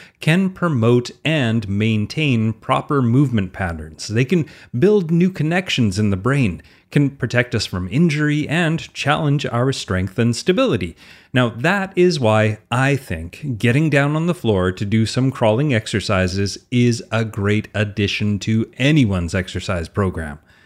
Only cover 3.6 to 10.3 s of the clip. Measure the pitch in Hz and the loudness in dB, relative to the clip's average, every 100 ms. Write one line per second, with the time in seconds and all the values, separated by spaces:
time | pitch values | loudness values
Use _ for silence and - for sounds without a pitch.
3.6 | 92 82 78 76 - 110 135 180 139 - | -6 -6 -10 -12 -4 -2 0 0 -2 -10
4.6 | - 123 180 214 160 170 180 185 151 175 | -8 0 2 2 2 2 2 0 -2 -2
5.6 | 190 - 110 95 107 95 110 143 110 80 | -2 0 0 2 0 0 0 0 0 -2
6.6 | - _ _ 151 139 139 123 123 127 110 | -12 _ _ 0 0 -2 -4 -2 0 -2
7.6 | - 92 90 131 170 147 151 147 143 156 | -4 -6 -2 2 2 2 0 0 -2 -2
8.6 | 165 160 - - 139 151 151 143 - 117 | 0 -2 -6 -6 -2 0 0 0 0 -2
9.6 | 131 135 - 92 92 - 117 | -2 -2 -2 -2 -2 0 0